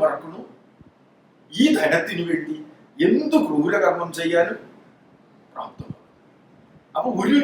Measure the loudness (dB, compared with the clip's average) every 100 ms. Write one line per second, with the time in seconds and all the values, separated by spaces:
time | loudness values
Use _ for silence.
0 | 0 -2 -10 -16 -18 -20 _ _ -20 _
1 | _ _ _ _ _ 2 2 4 2 0
2 | -2 -6 -4 -4 -4 -10 -12 -20 -14 0
3 | 2 2 2 2 2 0 0 2 2 0
4 | -4 -4 0 2 0 -2 -14 -20 -20 _
5 | _ _ _ _ _ -16 -14 -14 -18 -18
6 | _ _ _ _ _ _ _ -20 _ -6
7 | -4 -2 2 2